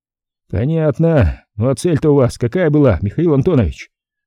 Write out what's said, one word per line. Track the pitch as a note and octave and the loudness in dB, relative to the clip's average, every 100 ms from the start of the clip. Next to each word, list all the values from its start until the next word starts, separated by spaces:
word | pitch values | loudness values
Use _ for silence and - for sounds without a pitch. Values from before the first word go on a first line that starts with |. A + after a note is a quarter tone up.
| _ _ _ _ _ | _ _ _ _ _
"Понятно. | - C3+ E3 D#3 - E3 D3+ E2 - _ G#2 | -6 -4 -2 -2 0 0 2 0 -4 _ -4
Ну | B2 | -2
а | |
цель-то | C3+ F3+ D3+ D#3 | -2 -2 0 2
у | C#3+ | 2
вас | A#2 - | 2 -2
какая | A#2 F3+ D#3+ | -4 -2 0
была, | D3+ C3 E2+ | 2 2 2
Михаил | G2+ - E3+ | -2 -2 0
Антонович? | C3+ F3+ D3 D#2+ - - _ _ _ | 0 0 0 -2 -6 -16 _ _ _